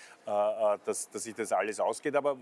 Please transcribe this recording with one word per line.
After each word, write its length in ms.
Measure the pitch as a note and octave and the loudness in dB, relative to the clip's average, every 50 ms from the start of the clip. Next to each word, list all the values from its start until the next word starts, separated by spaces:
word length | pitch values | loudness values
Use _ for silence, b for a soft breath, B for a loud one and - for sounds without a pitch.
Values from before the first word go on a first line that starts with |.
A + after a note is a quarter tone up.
| B B B B - | B B B B -6
äh, 60 | A2 | -2
äh, 460 | G#2 G#2 G#2 G#2+ G#2 A2+ A2 G#2 G#2 G2 - | 0 2 2 2 2 2 2 2 2 2 0
dass, 240 | A#2 G2+ - - - | -4 -4 -4 -4 -8
dass 140 | - G#2 G#2 | -8 -10 -8
sich 120 | A#2 G#2 | -8 -6
das 160 | A#2 G#2+ - | -6 -2 0
alles 300 | G#2+ F#2+ G2+ G#2+ G2 G#2 | 2 0 0 0 0 0
ausgeht. 340 | F2+ G2+ A#2 - - D3 C3+ | 0 0 0 -2 -4 0 0
Aber 220 | C#3+ C3 C#3+ C3+ B2+ | 2 0 0 -2 -2